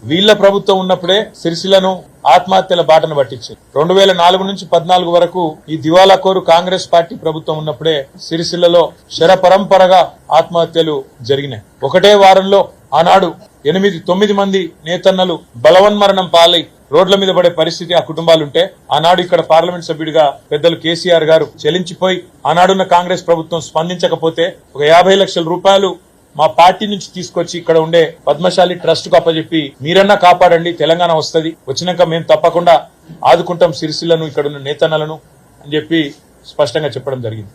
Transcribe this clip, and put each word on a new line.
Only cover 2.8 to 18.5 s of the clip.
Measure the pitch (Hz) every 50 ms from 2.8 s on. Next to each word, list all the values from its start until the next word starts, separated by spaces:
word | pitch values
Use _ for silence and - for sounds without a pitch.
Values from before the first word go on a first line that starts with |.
బాటన | 160 151 156 160 160 160 156
పట్టించింది. | 143 135 113 123 120 - - 117 _ _ _ _
రెండు | 135 151 175 185
వేల | 196 196 196 185
నాలుగు | 175 170 175 185 185 190
నుంచి | 196 196 190 185
పద్నాలుగు | 160 - 170 160 170 185 180 180 170
వరకు | 170 175 175 170 170 185 175 156 151 - _ -
ఈ | 151 160
దివాలా | 127 156 165 180 190 196 190
కోరు | 185 - 196 190 190
కాంగ్రెస్ | 180 180 165 170 180 180 185 180 - - -
పార్టీ | 170 170 165 -
ప్రభుత్వం | - - 160 156 160 156 - 160 156
ఉన్నప్పుడే | 156 151 147 - 151 160 160 143 135 - _ -
సిరిసిల్లలో | - - 160 165 170 160 180 175 175 170 170 175 165 - - _ _ _
శరపరంపరగా | - - 160 170 185 - - 175 185 196 208 165 196 190 190 180 185 185 165 - - _ _ _
ఆత్మహత్యలు | 139 156 165 - 170 170 165 165 165 165 165 156 151 139 135 _ _ _
జరిగినాయి. | 127 113 139 135 143 143 127 107 - _ _ _ -
ఒకటే | 139 - 185 180 202 208
వారంలో | 202 196 190 190 190 190 190 202 196 - - - _ _ _ -
ఆనాడు | 147 165 175 180 196 190 170 160 - - _ _ _ _
ఎనిమిది, | 143 160 190 196 202 185 160
తొమ్మిది | - - 180 190 208 202 208
మంది | 196 196 196 190 190 185 165 - _ _
నేతన్నలు | 160 180 175 - 190 190 185 185 180 165 147 - _ _ 120
బలవన్మరణం | 117 151 170 185 196 208 208 208 202 196 196 190 185 165
పాలై | - 170 170 175 175 165 151 - _ _ _ _
రోడ్ల | 135 160 185 180 196
మీద | 196 196 185
పడే | 180 190 180 175
పరిస్థితి | - 156 160 165 165 - 175 165 175
ఆ | 165
కుటుంబాలుంటే, | - - 156 156 165 165 165 160 151 143